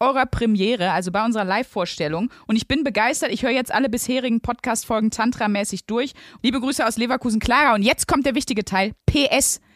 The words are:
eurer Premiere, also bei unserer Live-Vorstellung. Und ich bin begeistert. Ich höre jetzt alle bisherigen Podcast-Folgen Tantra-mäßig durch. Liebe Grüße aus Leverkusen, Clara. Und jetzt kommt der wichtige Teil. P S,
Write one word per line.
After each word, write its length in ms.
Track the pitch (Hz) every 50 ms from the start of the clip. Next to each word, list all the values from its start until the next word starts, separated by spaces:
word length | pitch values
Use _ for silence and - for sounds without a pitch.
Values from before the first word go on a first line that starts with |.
eurer 260 | 226 262 269 269 254
Premiere, 680 | 254 - - 233 226 214 202 185 214 240 233 175 185 175
also 180 | 165 185 180 180
bei 120 | 202 220
unserer 200 | 233 240 220 202
Live-Vorstellung. 840 | 185 185 214 254 - - 214 175 175 - - 165 147 156 165 202 247 - - -
Und 100 | - 220
ich 120 | 226 - -
bin 160 | - 277 311
begeistert. 460 | 269 202 214 214 240 311 - - 269 -
Ich 100 | 226 -
höre 80 | 262
jetzt 220 | 240 269 247 - -
alle 160 | 220 262 269
bisherigen 520 | 214 247 - - 254 254 254 262 233 226
Podcast-Folgen 680 | - - 240 - - 262 226 226 - - 240 220 220 220
Tantra-mäßig 760 | - - 220 233 247 - 233 208 202 202 202 - - 190 -
durch. 260 | - 214 240 262 285 - - - - - - -
Liebe 180 | 233 233 277
Grüße 260 | 233 262 277 - 294
aus 100 | 220 -
Leverkusen, 440 | - 226 240 254 262 - 247 220 220
Clara. 340 | - - 240 262 294 277 233
Und 80 | 208 196
jetzt 240 | 226 302 - - -
kommt 180 | - 269 262
der 80 | 277 254
wichtige 300 | 254 269 - 254 202 208
Teil. 280 | - - 190 196 208 214 - _
P 200 | - - 302 285
S, 340 | - - 254 285 - - - _ _ _